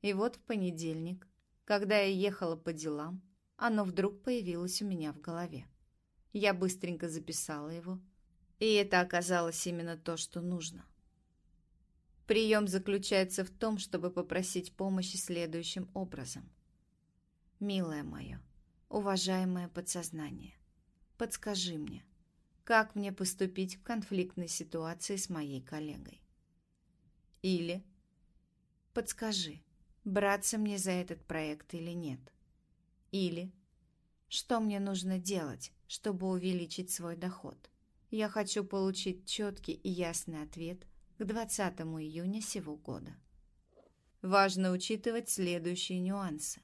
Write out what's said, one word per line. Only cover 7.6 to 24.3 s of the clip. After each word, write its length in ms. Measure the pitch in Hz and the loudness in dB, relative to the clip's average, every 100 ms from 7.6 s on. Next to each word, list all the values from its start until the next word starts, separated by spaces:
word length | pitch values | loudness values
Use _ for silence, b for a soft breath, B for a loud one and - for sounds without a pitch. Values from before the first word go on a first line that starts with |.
| 147 | -6
его, 300 | 170 170 185 185 _ _ _ _ _ | -8 -6 -8 -10 _ _ _ _ _
и 140 | 220 | 6
это 280 | 214 202 185 | 6 8 6
оказалось 680 | 180 175 175 175 170 165 180 | 6 2 4 4 4 0 -2
именно 300 | 175 170 165 | -2 -4 -6
то, 200 | 165 165 | -4 -4
что 240 | - 175 | -4 -4
нужно. 440 | 175 180 160 175 - - _ _ _ _ _ _ _ _ _ _ _ - - | -2 -2 -4 -10 -18 -20 _ _ _ _ _ _ _ _ _ _ _ -20 2
Приём 400 | 220 220 214 208 | 4 8 6 6
заключается 760 | 190 190 196 190 196 185 185 185 | 2 2 0 4 4 4 0 -4
в 60 | |
том, 260 | - 220 208 | -2 -2 0
чтобы 320 | - 170 175 | -2 -2 -2
попросить 680 | 180 175 180 185 180 180 - | -2 -2 -2 0 -2 -6 -4
помощи 420 | 190 190 185 185 | -2 0 -2 -4
следующим 720 | - 175 170 165 165 - 185 | -2 -2 -2 -2 -4 -6 -6
образом. 560 | 196 185 - 123 - - _ _ _ _ _ _ _ _ _ _ _ | -6 -6 -6 -10 -10 -14 _ _ _ _ _ _ _ _ _ _ _
«Милое 440 | 202 190 170 151 | -2 0 0 -2
моё, 360 | 151 147 131 127 - - _ _ _ | -6 -8 -10 -12 -14 -20 _ _ _
уважаемое 800 | 208 202 190 185 185 185 180 175 | -2 2 2 2 2 2 0 -4
подсознание, 880 | - 175 180 165 165 151 120 185 - _ _ _ _ _ _ | -6 -4 -4 -4 -6 -8 -8 -14 -18 _ _ _ _ _ _
подскажи 600 | 233 - 208 196 180 165 | -4 -4 -2 -2 -2 -2
мне, 260 | 151 190 - _ _ _ _ _ | -6 -8 -14 _ _ _ _ _
как 320 | - 226 220 202 | 4 6 6 0
мне 160 | 202 | -4
поступить 640 | 196 185 - 190 185 190 - | 0 0 2 0 0 -2 -4
в 80 | |
конфликтной 640 | - 233 208 196 180 | -4 -4 0 0 0